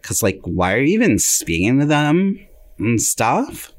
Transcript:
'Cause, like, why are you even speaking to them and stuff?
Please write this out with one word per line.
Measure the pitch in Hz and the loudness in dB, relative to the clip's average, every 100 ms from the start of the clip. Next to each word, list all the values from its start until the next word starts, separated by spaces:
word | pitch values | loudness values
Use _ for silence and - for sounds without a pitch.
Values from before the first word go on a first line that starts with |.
'Cause, | - - | -6 -2
like, | 107 90 | -2 -2
why | - 90 90 | -6 -2 0
are | 104 | 2
you | 139 | 2
even | 214 226 107 | 2 2 2
speaking | - - - 82 95 131 | 0 -2 -2 0 2 2
to | 147 | 2
them | 147 147 165 196 196 - - - - | 2 2 2 0 -2 -10 -20 -20 -6
and | 101 117 | -2 0
stuff? | - - 113 156 294 330 - | -2 -2 0 0 -2 -8 -16